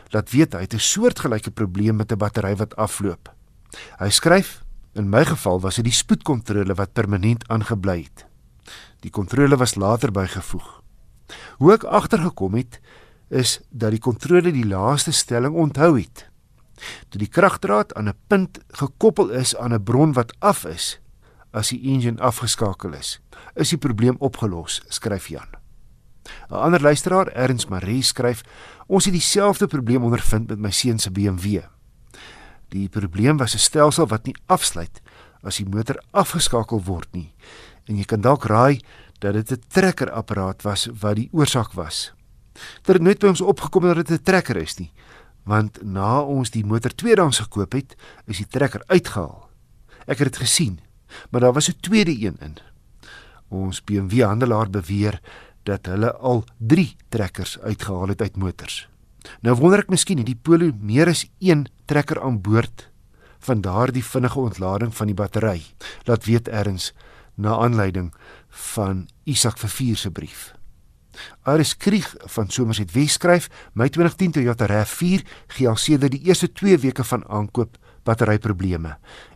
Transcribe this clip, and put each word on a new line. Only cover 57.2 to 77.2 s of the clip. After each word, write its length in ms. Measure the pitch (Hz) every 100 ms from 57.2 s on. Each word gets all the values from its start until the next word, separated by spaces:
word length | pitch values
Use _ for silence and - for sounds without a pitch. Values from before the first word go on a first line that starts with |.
| 95 - 87 -
uitgehaal 500 | 110 101 - 92 95
het 120 | 98
uit 160 | 101 -
motors. 520 | 95 - - - - _ _ _ - -
Nou 160 | 117 123
wonder 220 | 160 202
ek, 100 | -
miskien 300 | 185 - 165
het 80 | 113
die 120 | 123
Polo 300 | - 165 170 110
meer 280 | 104 117 175
as 180 | 160 - _
een 280 | 185 156 135 -
trekker 380 | - 147 143 -
aan 180 | 135 113
boord 500 | 95 110 117 - - _ _ _ - _
van 220 | - 117
daardie 440 | 95 92 123 123
vinnige 340 | 117 131 127 139
ontlading 560 | 123 90 92 101 117
van 120 | - 104
die 80 |
battery. 480 | 101 101 110 110 87 78 - - -
Laat 200 | - 117
weet 240 | - 117 117
erns 460 | 110 101 92 - - - - -
na 220 | - 104 110
aanleiding 560 | 120 117 98 90 87 - - - _
van 600 | - - - 98 95 87 _
Isak 340 | - 127 117 -
Vervier 380 | 104 - 127 107
se 140 | 101
brief." 440 | 78 - - - - - - _ _ _ - - -
Aris 340 | - 156 147 -
Krieg 400 | - 202 - -
van 300 | - - 101
Somerset 440 | - 117 107 95
Wes 200 | 120 147
skryf, 380 | - 175 175 - - -
"My 160 | 101 127
twintig 260 | 165 170
tien 160 | - 185
Toyota 360 | 156 120 120 104
rav 220 | 104 107
vier 340 | - 175 190 - - -
gee 200 | - 127
al 80 | 113
sedert 360 | - 151 139
die 80 | 131
eerste 320 | 165 180 175
twee 260 | - 202 175
weke 260 | 131 127
van 240 | 123 123